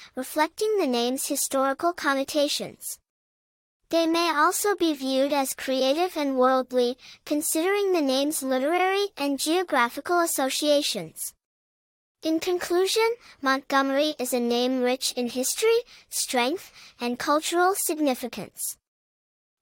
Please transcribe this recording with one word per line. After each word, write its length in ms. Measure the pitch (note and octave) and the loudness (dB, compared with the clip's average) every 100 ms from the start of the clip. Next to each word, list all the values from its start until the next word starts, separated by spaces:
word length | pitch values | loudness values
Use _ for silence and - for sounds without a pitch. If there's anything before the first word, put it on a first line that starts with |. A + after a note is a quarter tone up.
| - | -16
reflecting 600 | - C4 D4+ D#4+ - G#4+ G#4 | -12 -6 -2 -2 0 0 2
the 80 | C#4+ | 2
name's 420 | A#3+ A#3+ C4+ - | 0 0 -2 -4
historical 680 | C#4 - C4+ C4+ C4+ E4+ | -4 -2 0 0 0 -2
connotations. 1040 | F4 D4+ C4+ C4+ D4+ C#4+ - F#3 - - - _ _ _ _ _ _ _ _ - | 0 -2 -2 0 0 0 -2 -8 -12 -14 -14 _ _ _ _ _ _ _ _ -2
They 160 | E4 E4 | 0 2
may 260 | E4+ E4+ | 2 2
also 440 | D4 E4 F#4 G#4 F#4 | 2 2 2 0 0
be 180 | E4 | 0
viewed 380 | C#4+ C4 C4 C#4 | 0 0 2 2
as 200 | C#4+ C4+ | 0 -2
creative 640 | - - C4 C4 D4+ F4+ E4 | -4 -2 0 2 2 0 -2
and 200 | C#4+ C4 | -2 2
worldly, 600 | B3+ C4 B3+ B3+ A#3+ C4 - - - | 4 2 0 0 0 -2 -12 -12 -4
considering 640 | D4+ - D#4+ F4+ G4+ G4 | -2 0 0 0 2 2
the 100 | F4 | 2
name's 400 | C#4 C4 D4 D#4 | 2 0 0 -2
literary 680 | C4 C4 C#4+ F4+ F#4 G4 G4+ - | -2 -2 0 2 2 0 -2 -4
and 200 | C#4+ C4+ | -4 -2
geographical 840 | D4+ F4 F4+ C#4 A#3+ C#4+ - F4 | 0 0 0 0 0 -2 -2 0
associations. 1120 | E4+ - C4+ - D4 D4 D4 G#3 D#3+ - - - _ _ _ _ _ _ _ _ | 2 0 -2 0 2 2 2 -4 -8 -10 -12 -14 _ _ _ _ _ _ _ _
In 160 | D#4+ D#4+ | -2 0
conclusion, 800 | F4+ F4+ - F4 F#4+ A4 A4+ A#4+ - - | 0 -2 0 0 2 2 0 -2 -10 -6
Montgomery 720 | C4+ C4+ - C#4 C4+ C4+ D#4 D4 | -2 -2 0 0 2 2 0 -2
is 160 | B3+ | -4
a 60 | B3 | -2
name 420 | A#3+ A#3+ B3+ C4 | 0 0 0 0
rich 300 | B3 B3+ - - | 0 0 -4 -4
in 140 | A#3+ | -4
history, 500 | B3+ B3+ - A4 A#4 - - - | -4 -4 0 2 2 0 -14 -10
strength, 640 | - - B3 A#3+ F#4 - - - - | -6 -2 0 0 -2 -8 -20 -20 -8
and 180 | A#3+ B3 | -6 -4
cultural 560 | - D4+ - E4+ F4+ | 0 0 2 2 2
significance. 1000 | G4 - D#4 D4 B3 A#3 G#3+ E3 - - - _ _ _ _ _ _ _ _ | 2 -2 0 0 0 -4 -10 -12 -10 -10 -10 _ _ _ _ _ _ _ _